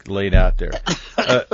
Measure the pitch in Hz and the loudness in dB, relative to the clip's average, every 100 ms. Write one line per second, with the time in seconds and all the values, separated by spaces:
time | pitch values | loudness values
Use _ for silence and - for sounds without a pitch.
0 | - 98 98 92 92 - 85 - - - | -10 -4 2 4 4 2 -4 -6 -6 -6
1 | - - - 123 - | -6 -6 0 0 0